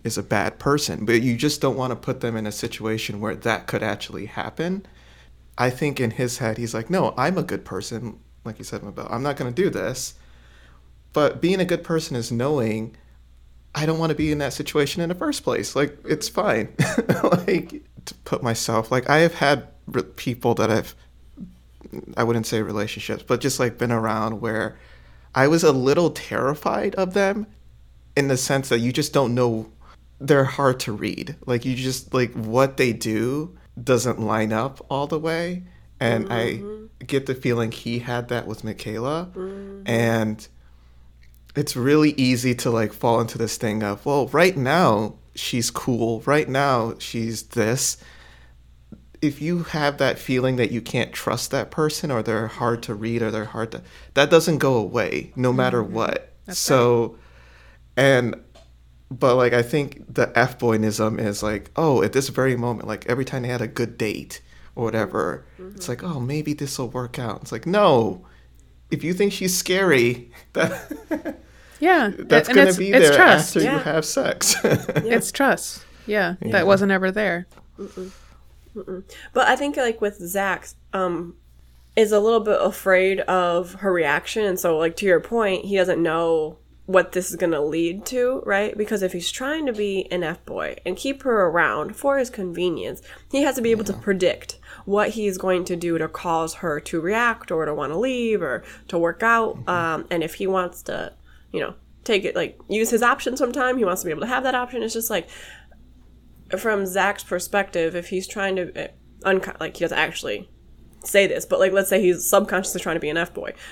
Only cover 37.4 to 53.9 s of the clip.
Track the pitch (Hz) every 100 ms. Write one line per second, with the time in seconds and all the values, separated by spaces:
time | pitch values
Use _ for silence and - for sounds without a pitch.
37.4 | 131 117 113 117 - 120 120 120 120 120
38.4 | 104 107 107 98 117 104 127 156 180 185
39.4 | 190 196 - - - 117 117 113 110 107
40.4 | - - - - - - - - - -
41.4 | - - 143 131 123 151 151 143 127 127
42.4 | 127 120 135 117 107 - 123 117 113 -
43.4 | 110 - 113 107 104 101 139 143 131 143
44.4 | 185 180 127 160 160 107 107 - - -
45.4 | - 123 113 - - 117 117 113 113 147
46.4 | 151 131 143 127 113 - - 120 113 110
47.4 | - 123 107 127 - - - - - -
48.4 | - - - - - - - - 151 139
49.4 | 151 175 160 160 143 139 135 - - 131
50.4 | 127 127 117 117 113 131 - - - 123
51.4 | - 135 104 - 151 151 151 123 110 110
52.4 | 110 - 120 117 - 101 113 117 110 110
53.4 | 107 113 113 123 -